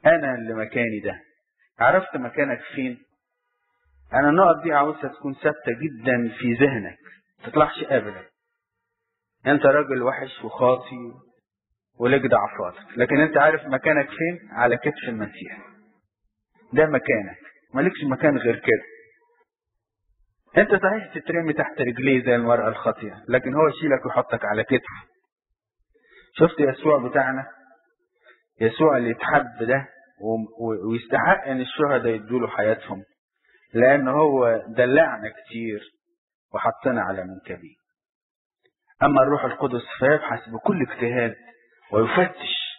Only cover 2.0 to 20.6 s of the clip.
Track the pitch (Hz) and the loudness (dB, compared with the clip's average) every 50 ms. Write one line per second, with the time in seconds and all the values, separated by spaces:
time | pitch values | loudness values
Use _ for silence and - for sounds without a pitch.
2 | 185 - - 147 127 120 - - 143 139 127 117 - - - - 131 127 123 123 | 0 -2 -10 -10 -10 -8 -2 -2 -2 -2 -2 -8 -10 -14 -10 -8 -6 -8 -8 -10
3 | _ _ _ _ _ _ _ _ _ _ _ _ _ _ _ _ _ _ _ _ | _ _ _ _ _ _ _ _ _ _ _ _ _ _ _ _ _ _ _ _
4 | _ _ - 127 139 147 151 175 196 175 165 151 156 165 151 143 143 151 151 151 | _ _ 0 2 2 4 4 6 6 6 4 2 0 0 2 2 2 0 -2 -6
5 | - 135 - - - 143 135 - - 156 147 - - - 117 120 147 151 - - | -8 -12 -12 -10 -10 -10 -10 -2 -2 -2 -2 -2 -6 -6 -6 -4 -6 -8 -8 -6
6 | 110 131 127 120 120 117 110 - 127 123 120 117 135 143 131 113 98 85 - _ | -2 0 0 0 0 -4 -6 -4 -2 -2 2 4 4 4 4 0 -8 -10 -14 _
7 | _ - - _ _ _ _ _ - 117 - 147 151 151 - - 156 - 139 123 | _ -20 -20 _ _ _ _ _ -18 -4 2 2 2 2 2 -10 -4 0 0 0
8 | 104 104 - - - _ _ _ _ _ _ _ _ _ _ _ _ _ _ _ | 0 -2 -12 -14 -18 _ _ _ _ _ _ _ _ _ _ _ _ _ _ _
9 | _ _ _ _ _ _ _ _ _ 127 147 147 147 139 139 147 147 135 135 127 | _ _ _ _ _ _ _ _ _ 0 2 4 6 6 6 6 2 0 -4 -2
10 | 120 127 131 - 135 131 - - - 113 - - 127 123 127 131 - - 127 120 | -2 -2 -2 -4 -10 -12 -14 -14 -14 -14 -4 0 2 2 2 2 -2 -12 -16 -14
11 | 120 120 120 - _ _ _ _ _ _ _ _ _ _ _ _ _ _ _ _ | -14 -16 -16 -20 _ _ _ _ _ _ _ _ _ _ _ _ _ _ _ _
12 | 117 123 135 139 120 127 120 110 101 101 - - 98 90 - - - - - 120 | 0 2 2 2 2 2 2 2 0 -2 -6 -8 -10 -10 -10 -14 -20 -16 -2 -2
13 | 123 120 139 139 156 156 151 147 139 156 160 151 - 143 131 131 - 165 151 147 | 0 2 4 2 2 4 4 4 4 6 4 2 -2 -4 -6 -2 0 0 0 0
14 | 139 139 - - 165 170 175 170 - - - 113 120 120 120 120 - 151 147 - | 0 -4 -4 -6 -4 -4 -4 -6 -14 -14 -4 0 2 2 2 0 -2 -4 -6 -4
15 | - 123 117 110 107 104 - - - - - - - - - _ _ _ _ _ | -10 -10 -8 -8 -8 -10 -10 -16 -18 -16 -18 -18 -20 -20 -20 _ _ _ _ _
16 | _ _ _ _ _ _ _ _ _ _ _ _ _ _ 120 131 156 151 147 131 | _ _ _ _ _ _ _ _ _ _ _ _ _ _ 2 2 2 4 2 -2
17 | - - 131 110 101 95 - - - - _ _ _ _ - 131 147 185 180 - | 0 0 -2 -2 -2 -6 -14 -18 -20 -20 _ _ _ _ -4 0 0 0 -2 -2
18 | 151 139 131 127 - 156 143 127 - 120 113 110 - - 117 107 - - - - | -4 -4 -4 2 2 2 2 2 0 0 -2 0 2 0 0 0 0 -10 -20 -20
19 | _ _ _ _ _ _ _ _ _ _ _ _ _ _ _ _ _ _ _ _ | _ _ _ _ _ _ _ _ _ _ _ _ _ _ _ _ _ _ _ _
20 | _ _ _ _ _ _ _ _ _ _ _ - | _ _ _ _ _ _ _ _ _ _ _ 2